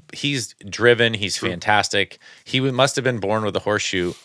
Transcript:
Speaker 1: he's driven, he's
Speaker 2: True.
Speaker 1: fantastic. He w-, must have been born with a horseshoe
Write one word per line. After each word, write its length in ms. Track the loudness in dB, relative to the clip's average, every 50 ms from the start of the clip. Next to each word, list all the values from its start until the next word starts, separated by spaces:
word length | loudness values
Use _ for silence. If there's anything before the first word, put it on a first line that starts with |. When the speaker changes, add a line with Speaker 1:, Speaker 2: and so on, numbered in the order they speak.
| -18 -18 -12
Speaker 1:
he's 420 | -6 -4 -4 -4 -4 -6 -8 -14 _ -14
driven, 460 | -12 -4 4 6 6 6 6 4 2 2
he's 220 | -2 -4 -4 -4
Speaker 2:
True. 140 | -4 -4 -6
Speaker 1:
fantastic. 680 | -6 -2 0 2 2 2 2 2 0 -2 -2 -2 -6 -16 -20 -20 -20 -20 _
He 120 | -4 -2
w-, 160 | 0 0 0 2
must 220 | 2 2 2 2
have 80 | 0 -2
been 160 | 0 -2 0
born 240 | -2 -2 0 0 -2
with 120 | -2 -2
a 40 | -2
horseshoe 540 | -2 0 -2 0 -2 -2 -2 -2 -2 -2 -4 -6